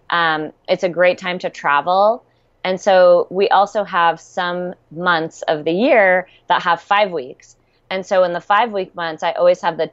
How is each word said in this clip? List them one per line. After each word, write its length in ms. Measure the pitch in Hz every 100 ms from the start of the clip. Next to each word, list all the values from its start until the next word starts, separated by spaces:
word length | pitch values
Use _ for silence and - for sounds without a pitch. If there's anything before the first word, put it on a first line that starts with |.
| -
Um, 420 | 170 165 156 151 - -
it's 160 | 180
a 40 | 185
great 300 | 165 180 -
time 200 | 185 180
to 100 | 180
travel. 760 | - 156 143 165 190 208 247 _ _ _ _
And 180 | 185 185
so 460 | 202 185 180 175 -
we 180 | 180 196
also 360 | 190 202 220
have 360 | 180 180 170 165
some 540 | - 185 175 180 180 - _
months 520 | 156 180 165 160 -
of 220 | - 156
the 80 | 156
year 560 | 175 269 240 190 180 180 _ -
that 140 | 175
have 180 | 180 165
five 300 | - 202 202
weeks. 460 | 165 127 - _ _ _ _ _
And 160 | 190 185
so 180 | 190
in 80 | 180
the 80 | 175
five-week 540 | - 208 240 202 185
months, 280 | 175 165 160
I 100 | 170
always 280 | - 175 180
have 160 | 180 160
the 120 | 156